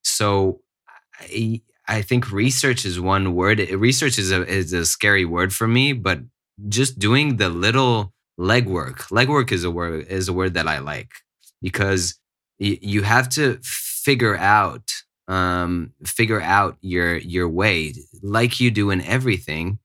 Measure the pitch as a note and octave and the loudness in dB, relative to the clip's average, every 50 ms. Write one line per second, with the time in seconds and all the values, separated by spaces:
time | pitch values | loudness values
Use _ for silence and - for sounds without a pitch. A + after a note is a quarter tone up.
0 | - - - - G#2+ G2+ G2+ G2 F#2+ F#2+ F2+ - _ _ _ _ _ - - - | -4 -4 -2 0 0 2 2 2 2 0 -2 -4 _ _ _ _ _ -20 -20 -20
1 | _ _ - - - - - G#2+ A2+ A2 A2+ A2+ _ _ _ _ _ - G#2+ A2 | _ _ -20 -20 -18 -10 -6 -4 -2 -2 -4 -6 _ _ _ _ _ -4 -4 -4
2 | G2+ - B2+ B2 A#2+ - G2+ G2+ A2 C3+ C3 - - C#3 B2 B2+ - G2 F2 F2+ | 0 0 0 0 0 0 -2 0 0 2 0 2 0 0 0 0 -2 -4 -4 -2
3 | F2+ F#2 F#2+ G2 F#2+ F#2 F2 F2+ F#2 G2 A2 G#2 F#2+ - F#2+ G2 G#2+ B2 C3 - | 0 0 2 2 2 0 0 2 2 2 2 2 0 -2 0 2 2 2 2 2
4 | D#3+ C#3 A#2+ - G2 F#2 F#2+ F#2 F2 - F#2 G2 F2+ D#2 F2+ F2 E2+ E2 - - | 0 0 0 0 0 0 0 0 0 0 -2 -2 -2 -2 -2 -2 0 -2 -2 0
5 | - G#2 G2+ G2 F#2 E2 E2+ F2 F#2 F#2+ G2 - A#2 A2+ A#2 B2+ C3+ C#3+ C3+ A#2+ | 2 2 4 4 2 0 0 0 0 0 0 -2 0 2 4 4 4 2 0 -2
6 | - - F2+ C#2+ F2+ - _ _ _ _ _ - G2+ G#2 G#2 A#2 C3+ C3+ C3 - | -2 -2 -2 -2 -6 -18 _ _ _ _ _ -12 -8 -4 0 0 0 0 0 -2
7 | G2 G#2 A#2+ C#3 D3+ D3 B2+ G#2 G2+ F2+ E2+ F2 F#2 G#2+ A#2 C3+ C3+ B2 A#2 A2 | 2 2 4 4 2 2 0 0 0 0 0 0 0 2 2 4 4 4 2 2
8 | G#2 F#2+ _ _ _ _ _ - F2 F#2+ A2+ B2+ B2 G2 F#2 E2+ D2+ C2 C2 - | 0 -4 _ _ _ _ _ -4 0 2 2 2 2 0 -2 -4 -4 -6 -10 -14
9 | - - F#2+ A2+ B2+ C3+ D3 C#3+ B2 A#2 A2 F2 F2 F2 E2+ F2 E2+ E2+ D#2+ D#2 | -12 -2 0 2 2 4 2 2 2 2 -2 -2 -2 -2 -2 -4 -4 -4 -6 -6
10 | D2 E2+ F#2+ G2 F#2 F#2+ F2+ F2+ F#2 F#2+ F2 E2+ D#2 D#2+ D#2 C#2+ C2+ D2 D2 B1+ | -8 -6 -4 -4 -2 -2 -2 0 -2 0 0 -2 -2 -2 -2 -4 -4 -8 -10 -10
11 | - - - - _ _ _ _ _ - _ _ - F#2 - - G2+ G2 F#2+ F#2 | -12 -14 -20 -20 _ _ _ _ _ -20 _ _ -8 -6 -2 0 0 2 2 0
12 | F2 F2 - _ _ _ _ _ _ _ _ _ G2 G2+ F#2+ - G2 G2+ G2+ G#2 | 0 -4 -6 _ _ _ _ _ _ _ _ _ -4 -4 -4 -4 -4 -2 -2 0
13 | G2 G#2 A#2 B2+ B2+ B2+ B2+ D3+ D3+ C3 - - - - - - - - - - | 2 4 2 2 2 0 -2 0 0 0 0 -2 -8 -10 -8 -8 -8 -8 -8 -2
14 | - D3 C#3 A#2+ B2 A2 G2 D#2+ F2+ G2 G#2 G#2+ G2 E2+ B1+ B1 - - - - | 0 0 2 2 2 0 2 2 4 4 6 6 4 2 -4 -8 -10 -10 -10 -10
15 | _ _ _ _ _ - F#2+ F#2 F#2 F2+ F2+ F2+ F2 F2 F2+ F2 D#2+ - _ _ | _ _ _ _ _ -4 -2 0 0 0 0 0 0 -2 -2 -2 -4 -8 _ _
16 | - F#2 - - A#2 A2 A2+ G#2 D#2 E2 F#2+ G2+ G2+ F2+ - _ - F#2+ F2 F2 | -10 -8 -2 0 0 0 0 -2 2 4 4 4 4 2 -2 _ -8 -4 0 0
17 | F2 F2 E2+ D#2+ D2+ E2+ E2+ F2+ F2 E2+ D#2+ F2 G2+ G#2+ F#2+ E2 D#2 D2+ C#2+ - | 2 0 0 -2 -4 -4 -2 -2 -2 0 0 2 2 2 2 0 -2 -6 -10 -14
18 | - _ - - - G2+ G#2 A2+ A#2+ A#2+ - - B2 A#2+ G#2+ G#2 G2+ G2+ G2 F2+ | -18 _ -20 -12 -8 -2 0 2 2 2 2 2 0 2 2 2 0 2 0 0
19 | - D#2 A2+ C3 C3 B2+ G2+ F2+ - - D2+ D#2 E2 F#2 G#2 - | 0 -2 -2 0 0 0 -2 -2 -4 -8 -6 -4 -4 -6 -6 -8